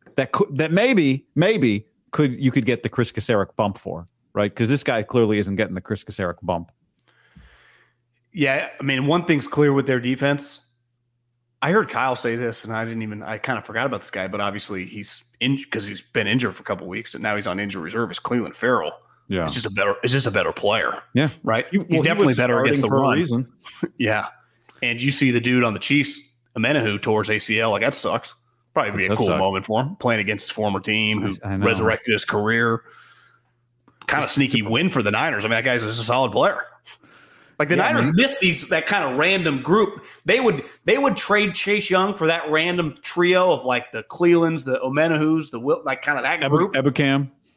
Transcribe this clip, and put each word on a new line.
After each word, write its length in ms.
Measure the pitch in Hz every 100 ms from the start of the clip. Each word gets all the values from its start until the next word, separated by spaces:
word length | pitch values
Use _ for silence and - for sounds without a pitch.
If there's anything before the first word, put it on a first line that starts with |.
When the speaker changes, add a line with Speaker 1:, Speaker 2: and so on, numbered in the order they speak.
| - -
Speaker 1:
that 140 | 131
could, 220 | - 202 139
that 140 | 156
maybe, 540 | 175 247 220 143 135 _ -
maybe 520 | 180 226 120 104 - _ -
could, 280 | - 147 120
you 120 | 135
could 140 | 135 113
get 180 | 120
the 60 | -
Chris 220 | - -
Kasarik 440 | - - 107 95 -
bump 220 | 104 95
for, 280 | 95 85 87 _ _
right? 200 | 101 104
'Cause 140 | - 117
this 140 | 139
guy 180 | - 117
clearly 360 | 104 123 110 107
isn't 160 | 98 98
getting 180 | 101
the 80 | 92
Chris 220 | - 104
Kasarik 320 | - - 92 87
bump. 280 | 90 87 85 _ _ _ _ _ _ - - _ _ _ _ _ _ _ _
Speaker 2:
Yeah, 360 | 185 139 139 151 -
I 40 |
mean, 240 | 139 135 143
one 180 | 170 170
thing's 220 | 151 -
clear 260 | 147 147
with 140 | 139 131
their 120 | 127
defense. 680 | 123 131 139 143 - - - _ _ _ _ _ _ _ _ -
I 100 | 143
heard 180 | 202 170
Kyle 260 | - 131 123
say 200 | 120 117
this, 280 | 120 110
and 100 | 113
I 120 | 113 113
didn't 180 | 113
even, 180 | 110 104
I 160 | 107 110
kinda 240 | - 117
forgot 240 | - 110 131
about 140 | 104
this 100 | -
guy, 160 | 101 95
but 140 | 101
obviously 440 | 101 101 - 98 85
he's 380 | 104 101 - - -
in, 200 | 123 139 -
'cause 160 | 113 101
he's 160 | 98
been 260 | - - 104
injured 280 | 123 120 92
for 60 |
a 40 | -
couple 220 | 95 92
weeks, 260 | 101 113
and 80 | -
now 140 | 107 104
he's 100 | 101
on 120 | 92
injury 240 | 101 95
reserve, 260 | 82 110 113
is 100 | 92
Cleveland 360 | - 120 90 -
Farrell. 380 | 120 120 76 - _ _ -
Speaker 1:
Yeah. 160 | 95 80
Speaker 2:
It's 80 |
just 120 | 73 104
a 40 |
better, 240 | 98 101 101
it's 80 | 120
just 160 | 135 127
a 40 |
better 200 | 98 82
player. 500 | - 104 107 65 - -
Speaker 1:
Yeah. 160 | 120 147 -
Speaker 2:
Right? 240 | - 113 -
Speaker 1:
He, 80 | 196
well, 100 | -
Speaker 2:
He's 100 | 160
Speaker 1:
he 40 |
Speaker 2:
definitely 240 | 156 175 165
Speaker 1:
was 60 | 113
Speaker 2:
better 220 | 123 120
against 160 | 139 143
Speaker 1:
starting 20 |
Speaker 2:
the 60 | 113
Speaker 1:
for 80 | 135
a 100 | 135
Speaker 2:
run. 80 | 131
Speaker 1:
reason. 300 | 170 120 131 _ -
Speaker 2:
<laughs> 240 | - - -
Yeah. 300 | 110 107 - - _ _ _ -
And 200 | 123 117
you 100 | 135
see 200 | 139 135
the 80 | 120
dude 240 | 117 123
on 100 | 120
the 60 | 98
Chiefs, 400 | - 143 135 - - _ _ 117
Omenihu, 420 | 113 151 110 101
tore 200 | 107 107
his 80 | 101
A 80 | 107
C 200 | - 110
L. 120 | 113
Like, 100 | 101
that 100 | 113
sucks. 400 | 139 110 110 - - _ _ _
Probably 180 | - 107 104
be 80 | 92
a 40 |
Speaker 1:
That 80 | 107
Speaker 2:
cool 100 | 104
Speaker 1:
sucks. 120 | 80
Speaker 2:
moment 260 | 95 95 -
for 140 | 110
him, 140 | 135 202
playing 220 | 123 113
against 260 | 101 101 -
his 40 |
former 280 | - 107 98
team, 420 | 101 107 107 107
who 100 | 101 92 98
Speaker 1:
I 120 | 98
know. 80 | 110
Speaker 2:
resurrected 480 | 104 110 107 -
his 120 | 107 -
career. 560 | 104 107 117 117 117 - - - - _ _ _ _ _ _ _ _ -
Kinda 140 | 139 143
Speaker 1:
Just 100 | 139
Speaker 2:
sneaky 220 | 135 120
Speaker 1:
typical. 160 | 104
Speaker 2:
win 160 | 117 180
for 100 | 139
the 100 | 104
Niners. 320 | 107 156 110
I 40 | 110
mean, 80 | 113
that 60 |
guy's 180 | 127 123
just 180 | 110 113
a 40 |
solid 280 | 120 123 127
player. 300 | 104 175 - - - - - _ - - _ _ -
Like, 100 | 147
the 60 | 175
Speaker 1:
Yeah, 160 | 214
Speaker 2:
Niners 140 | 311 135
Speaker 1:
man. 80 | 165
Speaker 2:
miss 240 | 269 277
these, 300 | 185 143 -
that 180 | 170 160
kinda 280 | 202 143 127
random 460 | 170 190 160 135
group. 420 | 127 208 202 - - - 151
They 140 | 233
would, 240 | 240 147 - - 170
they 120 | 247
would 180 | 277 -
trade 380 | - 208 208
Chase 380 | - 196 208 -
Young 240 | 185 196 202
for 100 | 160
that 240 | 165 151
random 460 | 156 170 175 156 -
trio 480 | - 170 175 185 185
of, 140 | 143 127
like, 260 | 123 -
the 100 | 117
Clelands, 640 | - - 175 170 165 156 131
the 140 | 127
Omenahus, 720 | 131 139 160 156 156 160 151
the 80 | 117
Wil-, 240 | 131 175 147
like, 160 | 131
kinda 220 | - 143
that 180 | 135 165
Speaker 1:
Ebu-, 160 | 139 151
Speaker 2:
group. 160 | 175
Speaker 1:
Ebukam. 560 | 139 143 127 143 139 139 _ _